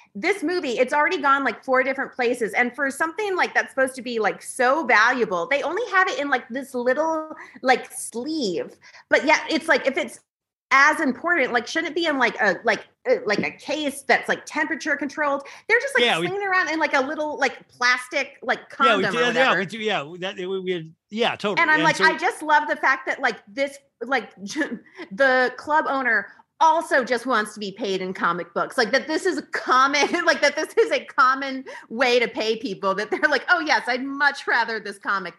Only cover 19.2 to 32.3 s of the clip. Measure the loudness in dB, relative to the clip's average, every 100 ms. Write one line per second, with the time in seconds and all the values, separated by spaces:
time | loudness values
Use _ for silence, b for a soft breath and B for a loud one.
19.2 | 0 2 4 2 -2 -4 -2 -2 -4 -8
20.2 | -8 -8 -6 -4 -4 -6 -8 -18 _ -2
21.2 | -2 0 -2 2 4 4 4 4 2 2
22.2 | -2 -2 2 2 2 0 0 0 -4 -2
23.2 | -2 -4 -8 -4 -4 -6 _ _ -4 -4
24.2 | -4 -12 -8 -6 -4 -6 -14 -18 -10 0
25.2 | 2 4 0 -2 -2 0 0 -2 0 0
26.2 | -2 B _ 2 4 4 2 0 2 -2
27.2 | 0 0 -2 -6 -10 -6 -4 -2 -4 -2
28.2 | -2 -2 -4 -4 -2 0 0 0 -2 -2
29.2 | -2 -4 -6 -6 0 4 4 2 0 2
30.2 | 2 2 2 0 0 2 2 0 -2 2
31.2 | 4 2 -4 -8 -10 B -10 0 4 4
32.2 | 2